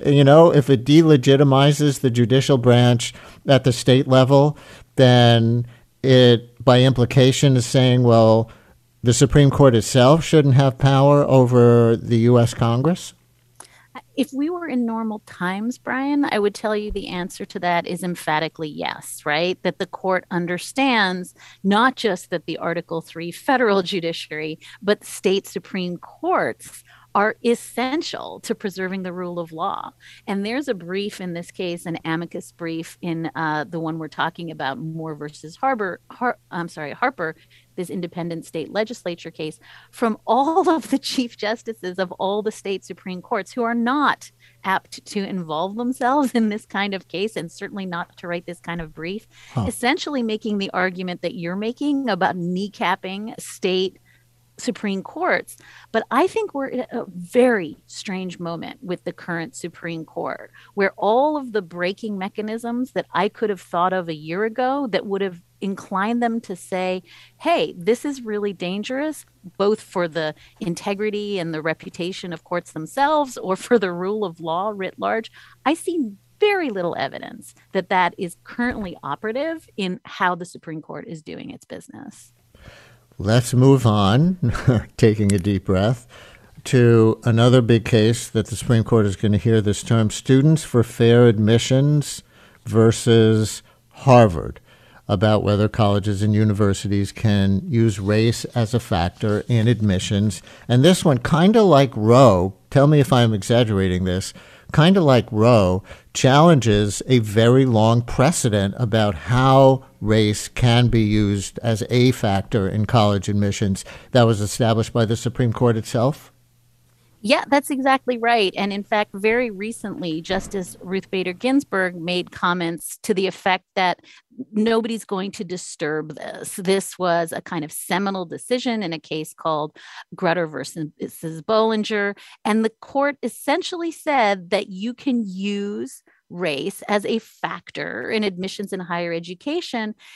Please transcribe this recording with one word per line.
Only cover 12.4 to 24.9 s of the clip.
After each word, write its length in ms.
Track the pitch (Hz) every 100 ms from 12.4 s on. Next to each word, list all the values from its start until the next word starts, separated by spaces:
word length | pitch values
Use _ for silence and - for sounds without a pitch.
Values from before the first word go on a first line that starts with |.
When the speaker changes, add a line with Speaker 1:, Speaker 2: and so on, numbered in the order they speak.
| 117 -
Speaker 1:
Congress? 580 | 117 120 151 180 - - _ _ _ _ - _ _ 262 - -
Speaker 2:
If 160 | 254
we 160 | 262 302
were 180 | 349 330
in 160 | 254
normal 360 | 233 226 226 208 -
times, 500 | - 180 190 226 -
Brian, 480 | 247 254 277 285 277
I 140 | 214
would 160 | 202 202
tell 200 | 214 214
you 160 | 208
the 180 | 202 -
answer 360 | 180 180 - -
to 140 | 196
that 260 | 175 170 165
is 160 | 170
emphatically 640 | 180 170 - 156 160 - 156
yes, 540 | 143 80 - - -
right? 380 | 151 151 175 180
That 160 | 185 -
the 80 | 185
court 400 | - 190 180 -
understands 1040 | 175 175 175 - - 269 226 190 180 180 _ - -
not 320 | 190 208 254 262
just 360 | 220 185 -
that 160 | 170 -
the 100 | 160
Article 440 | 175 170 - 165
three 300 | - 165 170
federal 520 | - - 254 233 196
judiciary, 760 | 175 190 165 170 - 156 156 160 - -
but 240 | 190